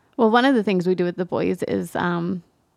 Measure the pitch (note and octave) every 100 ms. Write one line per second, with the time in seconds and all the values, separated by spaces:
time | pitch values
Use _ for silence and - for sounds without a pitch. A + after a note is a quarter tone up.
0 | _ - A3 A#3+ C4 B3+ G3+ F#3 F3 F3+
1 | F3+ F3 F3 - F3 F#3 - G3 F3 -
2 | F3 E3+ E3+ F#3 - _ _